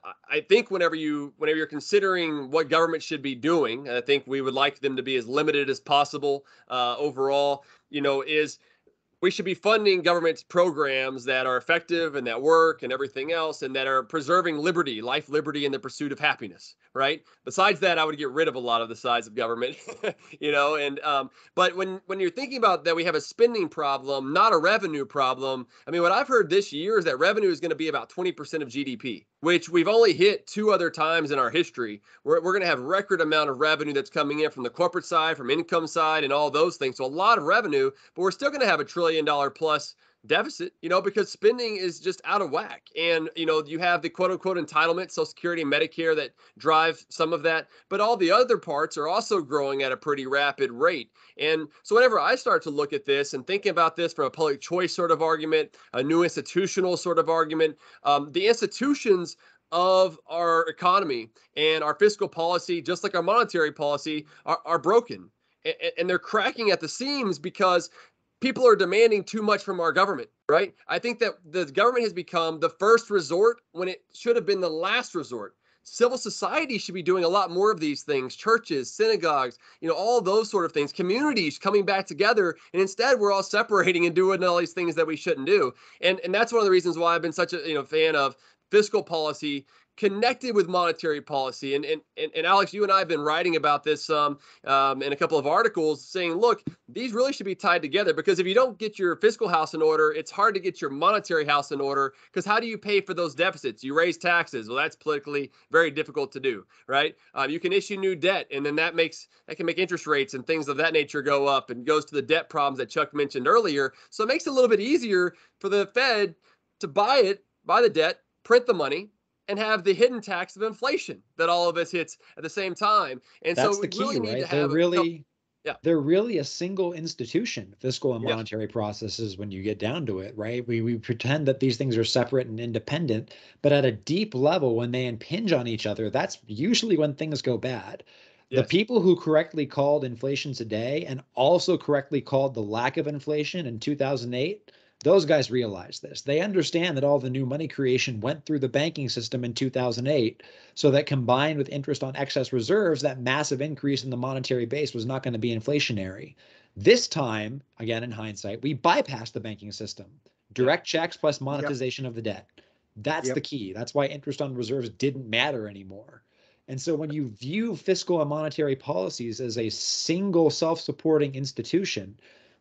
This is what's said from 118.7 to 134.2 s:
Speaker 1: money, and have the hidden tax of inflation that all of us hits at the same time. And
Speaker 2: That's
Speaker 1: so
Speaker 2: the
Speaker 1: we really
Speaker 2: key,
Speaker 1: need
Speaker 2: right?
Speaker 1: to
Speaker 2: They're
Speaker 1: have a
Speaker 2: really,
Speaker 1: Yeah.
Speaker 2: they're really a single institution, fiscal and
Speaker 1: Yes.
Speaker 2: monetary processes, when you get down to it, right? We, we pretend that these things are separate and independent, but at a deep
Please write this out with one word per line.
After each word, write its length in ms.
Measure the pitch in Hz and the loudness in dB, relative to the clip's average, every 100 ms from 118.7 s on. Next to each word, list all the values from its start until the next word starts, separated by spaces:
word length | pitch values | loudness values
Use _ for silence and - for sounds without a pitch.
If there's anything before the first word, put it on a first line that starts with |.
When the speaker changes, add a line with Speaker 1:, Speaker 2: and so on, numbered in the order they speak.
Speaker 1:
money, 380 | 185 139 151 208 _ _ _ - | 0 0 -4 -8 _ _ _ -8
and 100 | 202 | -4
have 240 | 214 214 | 0 0
the 100 | 180 | 2
hidden 280 | 190 247 240 | 4 4 2
tax 340 | 202 175 185 | -6 -6 -6
of 80 | 190 | -6
inflation 580 | 214 214 254 330 - 101 _ - | -6 -4 -2 -2 -6 -14 _ -2
that 120 | 165 | 2
all 200 | 175 175 | 4 2
of 80 | 170 | 0
us 140 | 165 | -4
hits 280 | 175 156 - _ - | -4 -6 -12 _ -14
at 80 | |
the 40 | 156 | -10
same 240 | 202 190 | -6 -6
time. 480 | 175 214 214 156 127 _ _ | -2 2 2 0 -8 _ _
And 140 | 156 175 | -2 2
Speaker 2:
That's 180 | 202 202 | 2 2
Speaker 1:
so 60 | |
Speaker 2:
the 60 | 196 | -4
Speaker 1:
we 100 | 180 | -4
really 160 | 220 | -2
Speaker 2:
key, 60 | 175 | -2
Speaker 1:
need 80 | 107 | -2
Speaker 2:
right? 160 | 120 | -4
Speaker 1:
to 60 | - | -2
Speaker 2:
They're 100 | 143 | 0
Speaker 1:
have 100 | 143 | 0
a 40 | |
Speaker 2:
really, 500 | 156 175 175 170 165 - _ _ _ | 2 2 2 -2 -4 -18 _ _ _
Speaker 1:
Yeah. 100 | 156 - | -10 -4
Speaker 2:
they're 160 | 156 165 | 2 2
really 400 | 139 185 233 196 | 4 2 2 -2
a 60 | |
single 480 | 139 - 180 190 175 | -4 -6 -6 -4 -4
institution, 840 | 170 165 - 117 165 233 - 92 - | -4 -10 -10 -4 -4 -4 -8 -12 -8
fiscal 340 | 131 123 135 | -6 -4 -4
and 80 | 120 | -2
Speaker 1:
Yes. 80 | 113 | -4
Speaker 2:
monetary 380 | 110 107 107 107 | -4 -4 -8 -6
processes, 680 | 117 107 107 107 - 110 95 | -4 -6 -6 -10 -6 -8 -8
when 140 | 104 | -10
you 140 | 95 | -6
get 160 | 98 104 | -6 -4
down 260 | 104 160 131 | -4 -4 -4
to 140 | 92 | -6
it, 160 | 92 101 | -8 -8
right? 280 | 107 123 120 | -6 -6 -4
We, 140 | 113 | -2
we 160 | 113 117 | -2 -4
pretend 480 | - 117 120 151 139 | -4 -4 -2 0 0
that 100 | 135 | 2
these 180 | 135 117 | 0 0
things 200 | 135 113 | 0 0
are 80 | |
separate 420 | 113 127 120 135 107 | 2 0 0 -2 -2
and 140 | 110 | -6
independent, 760 | 120 113 - 147 156 110 131 - - _ | -6 -6 -4 -4 0 -2 -4 -20 -20 _
but 120 | 147 | 2
at 120 | 143 | 4
a 60 | 131 | 4
deep 460 | 110 - 170 | 0 -2 -2